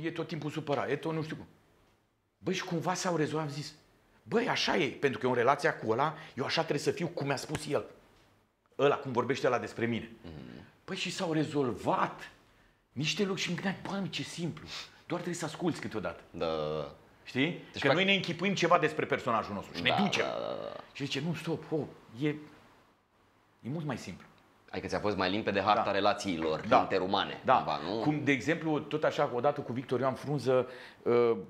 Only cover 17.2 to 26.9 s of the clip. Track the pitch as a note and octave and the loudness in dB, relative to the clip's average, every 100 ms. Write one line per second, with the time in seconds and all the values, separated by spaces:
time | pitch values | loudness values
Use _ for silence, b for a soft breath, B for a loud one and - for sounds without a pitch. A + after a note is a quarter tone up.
17.2 | - B2 D3+ E3+ - - C#3+ D3 F#3+ G3 | -6 0 0 -2 -10 -2 2 4 4 2
18.2 | E3+ D#3+ G3+ F#3+ E3 E3+ D3+ - C3+ B2 | 0 -2 -2 0 4 4 4 0 -2 -2
19.2 | - A2+ F#2 G2+ - E2+ E2+ D#2+ - - | 0 0 -2 -6 -8 -2 2 4 4 2
20.2 | C2 A1+ A1 A#1+ G#1+ - - - C#3 C#3 | 0 -2 -4 -6 -6 -10 -14 -10 -6 -4
21.2 | D3+ D#3+ - D#3 D#3 D#3 B2+ - - A2+ | -4 -4 -4 -6 -2 -4 -4 -10 -18 -4
22.2 | D3 D3+ D3+ - - - _ _ _ _ | -2 -2 -8 -20 -20 -20 _ _ _ _
23.2 | _ _ _ _ A2 D#3 D3+ A#2 - E2 | _ _ _ _ -8 -6 -4 -6 -8 -14
24.2 | - - _ _ - F#2+ F#2+ F#2+ G2+ F#2+ | -16 -20 _ _ -12 -8 -2 0 0 2
25.2 | F#2 G2+ G#2+ G2 G2 G#2+ G#2 G2 G#2 G2 | 2 2 0 2 4 4 4 4 4 2
26.2 | G2 E2+ D#2+ D#2 G2 A#2+ F#2 | 0 0 0 0 4 4 6